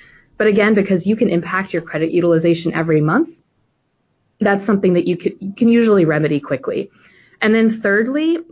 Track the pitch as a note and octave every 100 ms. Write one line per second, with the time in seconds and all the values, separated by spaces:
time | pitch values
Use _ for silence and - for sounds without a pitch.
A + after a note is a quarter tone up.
0 | - - _ - A3 G#3 G#3 G#3 G3 F#3
1 | G3 A3 A3+ E3+ E3 F#3 F#3+ E3+ E3 D#3
2 | D#3+ F3 E3+ E3 E3+ E3+ E3 D#3 E3 D#3
3 | D3+ G#3+ E4 - _ _ _ _ _ _
4 | _ _ _ - G#3 G3 G3+ G3 F#3 F3
5 | E3+ E3+ - - F#3+ - A#3 A#3 A3+ G3+
6 | D#3+ D3+ D3+ C#3+ - C3 - - B2+ _
7 | _ _ _ - A3 A3+ A3 A3 G#3 G3+
8 | A3+ C#4+ D#4+ E4 E4+